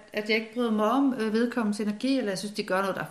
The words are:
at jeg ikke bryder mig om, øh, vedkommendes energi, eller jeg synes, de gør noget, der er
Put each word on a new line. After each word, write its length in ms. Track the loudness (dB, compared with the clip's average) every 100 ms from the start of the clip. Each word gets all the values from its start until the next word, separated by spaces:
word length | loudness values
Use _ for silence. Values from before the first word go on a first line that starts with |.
| -8
at 160 | -6 0
jeg 60 | 0
ikke 180 | 0
bryder 160 | -2 0
mig 140 | 2
om, 300 | 2 4 2 2
øh, 140 | 0
vedkommendes 480 | 2 2 0 0 0
energi, 380 | -2 -2 0 0
eller 120 | 0
jeg 80 | -4
synes, 160 | -4
de 80 | -6
gør 180 | -2 0
noget, 160 | 0 -2
der 60 |
er 40 | -6